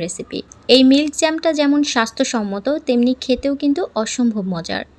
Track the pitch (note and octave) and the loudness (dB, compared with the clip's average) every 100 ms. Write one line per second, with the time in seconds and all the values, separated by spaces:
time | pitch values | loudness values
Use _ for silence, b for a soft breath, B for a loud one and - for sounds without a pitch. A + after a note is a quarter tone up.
0 | E3+ - - - - - - C4 C4 C#4 | -6 -8 -10 -10 -12 -10 4 6 6 4
1 | D4+ - D#4+ D#4+ E4 D4+ C#4+ D4 C#4+ B3 | 2 -2 -2 0 0 2 2 2 0 0
2 | A3+ - C4+ A#3+ G#3 G3 G3+ D#4 - A#3+ | -2 -2 -2 -2 -4 -4 -4 -4 0 0
3 | A#3+ B3+ - B3+ C#4 C#4 D4 C#4+ F#4+ - | 0 0 -2 -2 -2 -2 0 0 -2 -4
4 | A3 - A#3+ A3 F#3+ F3 E3 - - | -6 -2 -2 -2 -4 -6 -6 -8 -10